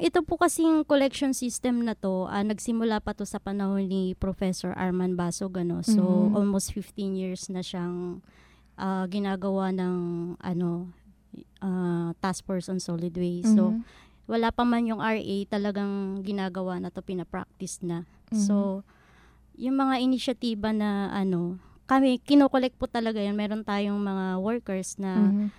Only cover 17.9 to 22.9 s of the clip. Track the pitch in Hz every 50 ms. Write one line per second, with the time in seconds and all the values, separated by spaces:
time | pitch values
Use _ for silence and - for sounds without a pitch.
17.9 | 170 170 175 - - - _ - 226 214 202 202 202 202 202 196 190 196 - _
18.9 | _ _ _ _ - - - - - _ _ _ - - 233 254 269 269 269 269
19.9 | 262 254 254 262 254 240 - 269 240 - 247 240 226 208 202 220 220 214 208 208
20.9 | 202 202 196 185 - 202 190 190 180 170 175 175 185 185 - - - - _ -
21.9 | 269 269 269 262 254 240 - - 285 285 277 269 - 262 247 254 - - 254 -